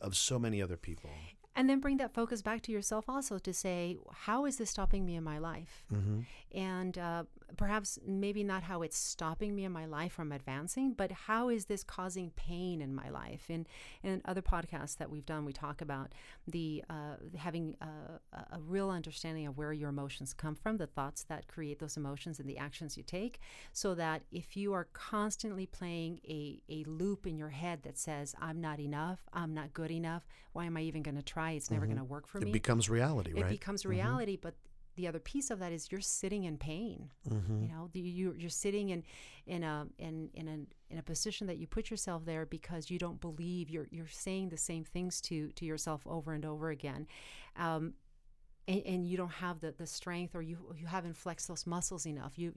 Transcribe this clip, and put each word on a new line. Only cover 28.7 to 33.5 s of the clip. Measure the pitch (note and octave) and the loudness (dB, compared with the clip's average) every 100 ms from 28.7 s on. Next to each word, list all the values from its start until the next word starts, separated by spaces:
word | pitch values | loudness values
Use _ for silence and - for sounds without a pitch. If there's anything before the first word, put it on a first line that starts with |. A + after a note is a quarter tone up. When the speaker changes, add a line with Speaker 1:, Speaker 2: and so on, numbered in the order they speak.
| D3+ | 0
Speaker 2:
enough, | C#3+ D3 D#3+ F3+ - | 0 0 0 -2 -4
I'm | F3 E3 D#3 | -2 0 0
not | D3 | -2
good | D3+ D#3+ | -2 -2
enough, | E3 E3 E3 - - - | 0 0 -2 -6 -14 -10
why | - E3+ | -4 -2
am | D#3+ | 0
I | |
even | D#3+ D#3 | 0 0
gonna | D3+ C#3+ | 0 -2
try? | C#3+ - D#3+ | -2 0 0
It's | D#3 - | 0 2
never | G#2+ G#2 | 4 4
Speaker 1:
Mm-hmm. | A2+ | 2
Speaker 2:
gonna | C3 | 0
work | C#3+ - | -4 -6
for | G3+ | -2
Speaker 1:
It | G2+ | 4
Speaker 2:
me." | |
Speaker 1:
becomes | A2 - A#2 G#2 | 4 6 6 8
reality, | A#2 C3 D3+ F2 E2 | 8 6 4 2 4
Speaker 2:
It | |
Speaker 1:
right? | |
Speaker 2:
becomes | G3 | 4